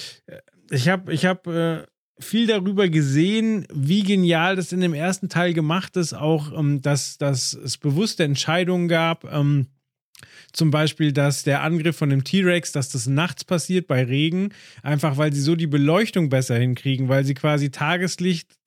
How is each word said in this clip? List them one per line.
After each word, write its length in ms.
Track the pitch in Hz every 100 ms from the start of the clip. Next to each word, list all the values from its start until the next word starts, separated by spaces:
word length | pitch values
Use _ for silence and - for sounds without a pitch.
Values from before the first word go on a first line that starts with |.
| - - -
äh, 140 | - - _ _
ich 180 | 139 139
hab, 200 | 190 190
ich 160 | 160 180
hab, 220 | 185 170
äh, 360 | 165 165 160 - _ _ _
viel 280 | - 214 226
darüber 400 | 214 185 202 190
gesehen, 800 | 160 139 143 180 220 220 214 -
wie 300 | 147 139 202
genial 520 | 202 196 175 165 175 190
das 160 | 165
in 80 | 180
dem 140 | 180
ersten 340 | 147 175 190 185
Teil 240 | 165 180
gemacht 440 | 165 151 185 - 185
ist, 160 | 165
auch, 440 | - 151 160 147 156
ähm, 240 | 143 143
dass, 360 | 143 139 - -
dass 360 | 143 127 -
es 240 | - 135 -
bewusste 460 | 151 143 214 -
Entscheidungen 640 | 151 135 - 170 180 180 175
gab, 380 | 165 165 165 -
ähm, 360 | 151 143 143 131 _ _ _ _ - - - -
zum 180 | - 160
Beispiel, 400 | 151 156 - 151
dass 320 | 143 143 139
der 200 | 147 139
Angriff 340 | 151 170 151 -
von 120 | 147
dem 140 | 135
T-Rex, 480 | 131 190 185 175 -
dass 160 | 147 127
das 200 | 135 117
nachts 360 | 139 143 -
passiert 440 | - 175 - 180 170
bei 180 | 127 123
Regen, 480 | 139 160 180 202 - - -
einfach 340 | 139 147 156 135
weil 160 | 151
sie 80 | 143
so 160 | 143 165
die 100 | 165
Beleuchtung 600 | 143 143 180 220 190 151
besser 260 | 131 127 117
hinkriegen, 540 | 127 123 139 131 131
weil 160 | 135 139
sie 80 |
quasi 380 | 135 156 147 143
Tageslicht 760 | - 151 180 180 - 180 170 - _